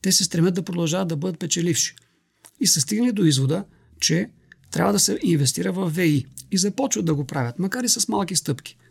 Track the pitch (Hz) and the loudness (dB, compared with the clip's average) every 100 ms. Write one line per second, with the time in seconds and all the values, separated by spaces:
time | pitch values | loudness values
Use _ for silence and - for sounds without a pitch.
0 | 185 190 - 165 175 185 175 175 165 175 | 0 2 2 2 2 2 -2 -2 -2 -2
1 | 180 156 185 165 170 180 170 160 - - | -2 -4 -4 -6 -4 -2 0 0 -2 -6
2 | - _ _ _ - - 214 - - 214 | -20 _ _ _ -18 -2 0 2 0 0
3 | 247 208 170 131 135 165 202 _ _ - | 0 4 4 4 2 -2 -6 _ _ -4
4 | - 160 208 - _ - - - 180 208 | 0 0 -2 -10 _ -20 -8 0 2 2
5 | - - 233 160 131 - 185 185 185 156 | 2 0 2 2 2 0 -2 -2 -2 0
6 | 170 147 - - - 190 202 - 269 214 | 2 2 0 -10 -4 -2 0 0 -2 0
7 | 165 147 143 143 120 120 190 247 247 233 | 0 0 -2 -4 -4 -4 -6 -2 -2 -2
8 | - 214 180 180 - 127 - - _ | 0 -2 -2 -4 -4 -6 -8 -20 _